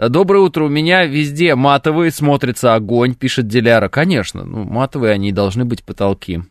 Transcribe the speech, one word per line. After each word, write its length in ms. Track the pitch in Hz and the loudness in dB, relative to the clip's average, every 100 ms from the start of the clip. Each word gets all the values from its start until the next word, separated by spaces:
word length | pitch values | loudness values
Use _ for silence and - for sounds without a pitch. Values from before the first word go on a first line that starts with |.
| 113 | 0
"Доброе 300 | 147 190 202 | 2 2 2
утро, 240 | 190 160 | 2 0
у 40 | 151 | -2
меня 380 | 147 160 185 170 | 0 2 2 2
везде 480 | 143 147 147 170 | 0 -2 0 2
матовые, 560 | 131 139 139 160 156 170 | 4 2 2 0 0 0
смотрится 640 | - 147 139 123 120 123 | 0 0 0 -2 0 2
огонь", 400 | 113 104 120 123 | 2 2 0 0
пишет 340 | 127 131 - 110 | 0 -4 -2 -2
Диляра. 400 | 120 113 113 98 | 0 4 2 2
Конечно, 560 | - 170 147 92 95 | 0 0 0 -4 -10
ну, 200 | 90 107 | -10 -10
матовые 500 | 98 113 135 147 113 | -6 -4 -4 0 0
они 160 | 101 101 | 2 0
и 20 | |
должны 320 | 98 101 101 | 0 -2 -2
быть 200 | 123 113 | -4 -6
потолки. 580 | - - 98 98 - 85 87 | -8 -4 -2 -2 -6 -8 -10